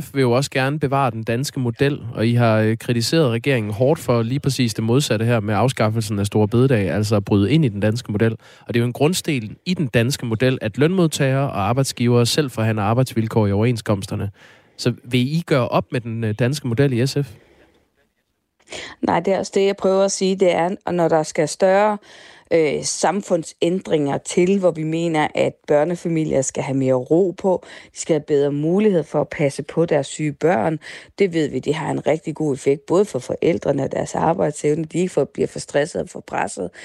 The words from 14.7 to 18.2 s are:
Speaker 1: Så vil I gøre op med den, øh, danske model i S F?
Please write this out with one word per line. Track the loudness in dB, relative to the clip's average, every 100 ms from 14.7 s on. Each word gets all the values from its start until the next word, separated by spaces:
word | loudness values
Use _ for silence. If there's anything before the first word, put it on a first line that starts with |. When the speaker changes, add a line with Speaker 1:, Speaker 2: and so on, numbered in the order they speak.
| -4
Speaker 1:
Så | -4 -4
vil | -2 0 0 -2
I | 0
gøre | 0 2
op | -2 -2
med | -6
den, | -6 -4
øh, | -4 0
danske | 0 0 -2
model | 0 2
i | 2 0
S | -2
F? | -4 -10 _ _ _ _ _ _ _ _